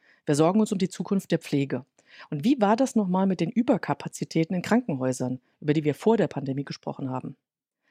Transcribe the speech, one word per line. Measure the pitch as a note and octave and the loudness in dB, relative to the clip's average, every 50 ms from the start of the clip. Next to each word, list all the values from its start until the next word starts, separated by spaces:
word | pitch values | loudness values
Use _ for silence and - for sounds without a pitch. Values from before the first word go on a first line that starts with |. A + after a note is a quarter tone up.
| _ _ _ _ _ | _ _ _ _ _
Wir | - D3 | 0 2
sorgen | C#3 D#3+ E3 F#3+ G#3+ | 4 4 4 4 4
uns | G#3+ - | 2 2
um | G#3 E3 | 0 -2
die | F#3+ F3 | -2 -4
Zukunft | - - F3+ - G3+ G3 - _ | -4 -8 -4 -2 -2 -2 0 _
der | F3 D#3+ | -2 -2
Pflege. | - - - C#3+ C#3 C3+ C3+ B2+ C#3+ _ _ _ _ _ - - - _ | -2 0 0 0 0 0 -4 -8 -8 _ _ _ _ _ -20 -20 -12 _
Und | D#3 D3 C#3+ | -8 -2 0
wie | A3+ D4 C4 | 0 2 4
war | G#3 G3 A3 | 4 2 4
das | A3+ C4+ B3+ - | 2 2 0 2
nochmal | A3+ G#3 F3+ F3+ F#3+ F#3+ | 0 0 2 0 2 2
mit | G3 F#3+ - | 2 2 0
den | E3+ - | -2 -2
Überkapazitäten | - A3+ A#3+ - B3+ - - - D3 - - - - - - - - E3 D#3+ - F#3+ | 0 -2 2 2 2 0 0 -4 -4 -4 -4 -12 -8 -8 -10 -2 0 0 0 0 -2
in | F3+ | -4
Krankenhäusern, | - - G#3 A#3+ B3+ - D3+ B2+ B2+ B2+ B2+ - C3 B2+ B2+ B2+ _ _ _ _ | 0 2 2 2 2 0 -4 -2 -2 -2 -2 -2 -4 -4 -4 -6 _ _ _ _
über | - D3+ | -2 0
die | D3 D#3+ D3 | 2 2 2
wir | D3 C#3 | 0 -2
vor | - - G#3+ A3+ A3+ | 2 2 2 4 4
der | F3+ C#3+ | 2 0
Pandemie | - C#3 C3 C#3 C3 C3+ C#3 | -2 -6 -6 -4 -4 -4 -6
gesprochen | - - - _ D3+ C#3+ - C#3+ B2+ | -8 -10 -10 _ -10 -8 -6 -6 -6
haben? | B2+ B2+ - - C#3 _ _ _ _ _ _ _ _ _ _ _ | -6 -6 -8 -10 -14 _ _ _ _ _ _ _ _ _ _ _